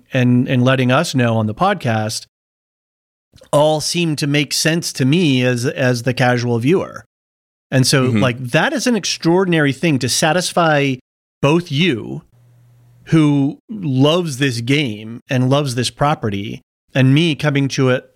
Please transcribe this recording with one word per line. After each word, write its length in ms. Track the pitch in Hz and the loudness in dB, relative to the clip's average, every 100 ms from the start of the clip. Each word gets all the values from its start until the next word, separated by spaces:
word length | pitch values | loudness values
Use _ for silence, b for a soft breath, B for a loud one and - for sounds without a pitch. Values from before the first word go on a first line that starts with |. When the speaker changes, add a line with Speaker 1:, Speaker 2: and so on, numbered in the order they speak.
| _ | _
Speaker 1:
and, 360 | 131 123 123 - | 0 4 4 2
and 140 | 127 | 2
letting 280 | 127 131 127 | 2 2 2
us 220 | 135 170 | 2 0
know 240 | 131 120 113 | 0 0 0
on 80 | 107 | -2
the 80 | |
podcast 720 | 104 190 185 131 110 110 - - _ _ _ _ _ _ _ _ _ _ _ - | 0 0 0 -2 -2 -4 -8 -14 _ _ _ _ _ _ _ _ _ _ _ -4
all 260 | 147 151 156 | 0 2 0
seemed 380 | - 175 165 143 | -2 -2 -2 -2
to 100 | 147 | -2
make 260 | 147 139 | -2 -2
sense 380 | - 156 170 - | -2 0 0 -4
to 120 | - 131 | -2 2
me 380 | 165 165 127 | 2 2 2
as, 220 | 127 123 127 | 2 0 -2
as 380 | - 127 120 | -2 0 0
the 100 | 120 | -2
casual 440 | 120 123 123 120 117 | 0 0 0 0 0
viewer. 460 | 127 180 64 53 - _ _ _ _ _ - | 2 0 -2 -12 -20 _ _ _ _ _ -4
And 160 | 135 131 | 0 2
so, 200 | 139 123 | 2 2
Speaker 2:
Mm-hmm. 120 | 110 | 2
Speaker 1:
like, 200 | 127 123 | 0 -2
that 340 | 123 - 220 | -2 0 0
is 140 | 302 247 | -2 -2
an 80 | 240 | -2
extraordinary 760 | - - 165 175 190 165 143 | -2 -4 0 2 2 2 0
thing 280 | 131 170 135 | 0 0 0
to 100 | 127 | -2
satisfy 840 | - 160 175 175 185 165 147 139 127 _ _ _ - | -2 0 0 -2 0 2 2 0 -4 _ _ _ -4
both 300 | 143 170 175 | 0 0 0
you, 520 | 143 180 113 - 147 _ _ _ _ _ _ _ _ - | -2 0 -2 -6 -14 _ _ _ _ _ _ _ _ 0
who 540 | 160 147 143 139 - - | 2 4 2 -2 -4 -14
loves 680 | 214 165 127 143 175 165 127 | -8 -4 2 2 2 -2 -2
this 240 | 143 117 | -2 -2
game 600 | 117 143 135 104 110 120 - | -2 -2 -2 -6 -12 -16 -4
and 200 | 127 127 | -2 2
loves 260 | 139 143 123 | 0 0 -4
this 140 | 113 | -6
property, 720 | - 147 - 110 98 107 127 _ _ _ | -2 -2 0 -4 -6 -8 -12 _ _ _
and 200 | 135 131 | 2 4
me 220 | 143 170 135 | 4 2 0
coming 320 | 151 139 135 | 0 0 -2
to 200 | - 127 | 0 0
it, 200 | 131 - | 0 -4